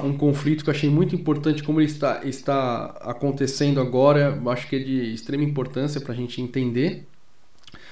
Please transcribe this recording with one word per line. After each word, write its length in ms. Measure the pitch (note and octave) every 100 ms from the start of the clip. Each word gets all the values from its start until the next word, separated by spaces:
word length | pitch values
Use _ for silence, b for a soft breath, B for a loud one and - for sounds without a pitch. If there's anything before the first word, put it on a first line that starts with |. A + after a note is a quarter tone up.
um 160 | C#3 C#3+
conflito 460 | D3 C#3 D3 D#3
que 60 | -
eu 40 |
achei 160 | D3+ D3
muito 240 | D3+ F3+
importante 480 | F3+ D#3 D3 D#3+ D3+
como 180 | - D#3
ele 60 | D3+
está, 340 | D3+ C#3 G#2+
está 640 | C3+ B2+ - C#3 B2+ A#2 - -
acontecendo 800 | A#2 - C#3+ C#3 C3 - C#3+ C3+
agora. 580 | B2 B2+ C#3+ D3 C#3+ G2
Eu 80 | A#2+
acho 160 | B2 -
que 100 | C3+
é 20 |
de 340 | C3+ C3 A#2
extrema 300 | A2+ - C#3
importância 560 | D3 C#3+ B2+ C3 D3 D3
pra 140 | C3+
gente 280 | A#2+ A#2+ -
entender. 640 | B2 C3 B2 A#2+ E3+ - - - - - - - - B B